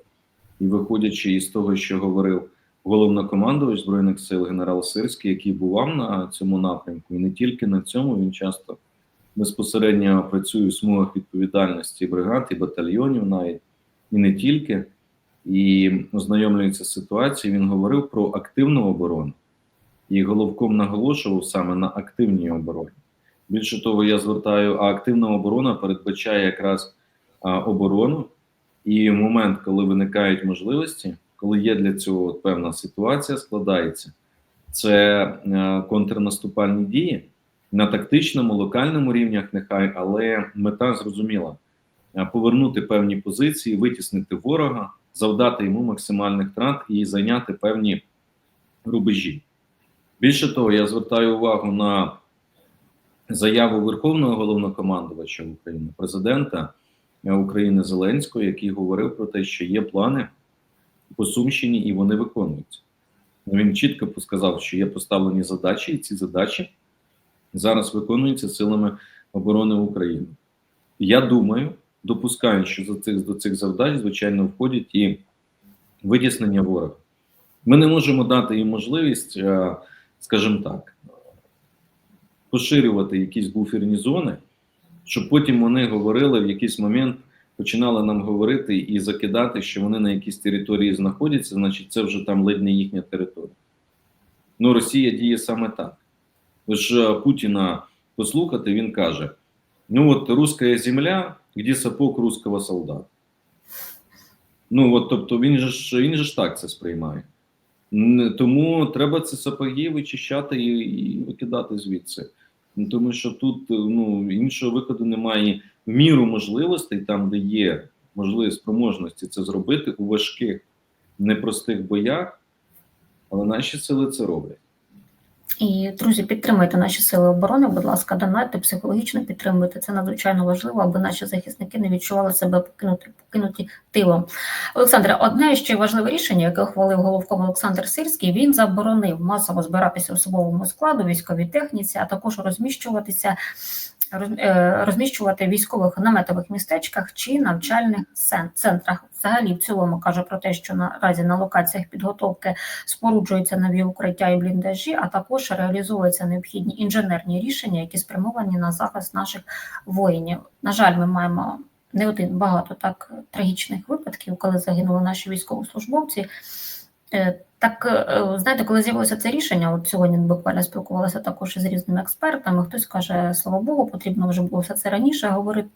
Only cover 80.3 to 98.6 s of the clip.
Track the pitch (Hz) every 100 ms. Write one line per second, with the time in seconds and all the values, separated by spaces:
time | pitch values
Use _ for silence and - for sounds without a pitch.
80.3 | 107 107 98 - 80 - _ - - -
81.3 | _ _ _ _ _ _ _ _ _ _
82.3 | _ _ 123 - 147 120 101 95 95 92
83.3 | 113 98 107 101 107 101 104 117 175 135
84.3 | - _ _ _ _ _ - - - -
85.3 | 147 143 120 117 127 117 107 107 117 139
86.3 | 120 101 98 113 - 104 120 131 123 -
87.3 | _ _ - 98 113 120 113 107 104 101
88.3 | 104 107 135 - 98 92 104 98 101 104
89.3 | 117 123 117 95 101 104 110 104 98 104
90.3 | 98 101 98 101 104 101 95 95 - 151
91.3 | 139 - 98 98 98 - 113 101 98 101
92.3 | 98 98 98 98 98 98 98 - 92 90
93.3 | 82 82 _ _ _ _ _ _ _ _
94.3 | _ _ - 120 117 117 135 127 - 117
95.3 | 113 - 113 113 - - - _ _ _
96.3 | _ _ _ - 104 - 120 110 107 139
97.3 | - 104 98 92 85 - _ _ - 104
98.3 | 151 170 120